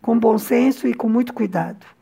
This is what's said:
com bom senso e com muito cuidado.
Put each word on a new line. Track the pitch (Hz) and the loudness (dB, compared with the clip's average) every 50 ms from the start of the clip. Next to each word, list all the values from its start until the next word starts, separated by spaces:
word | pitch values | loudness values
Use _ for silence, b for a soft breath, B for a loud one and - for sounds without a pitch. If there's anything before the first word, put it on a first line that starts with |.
com | - 226 233 233 | 0 2 0 4
bom | 220 220 214 | 4 4 2
senso | 214 - - 254 240 247 269 262 - - | 2 0 0 0 2 2 2 0 0 -2
e | 247 233 | -4 -2
com | 240 - | -2 -2
muito | 226 220 240 247 247 247 | 0 0 0 0 -2 -2
cuidado. | - 220 196 185 175 165 175 208 - - - _ b | -4 -4 -2 -2 -4 -6 -6 -10 -16 -20 -20 _ b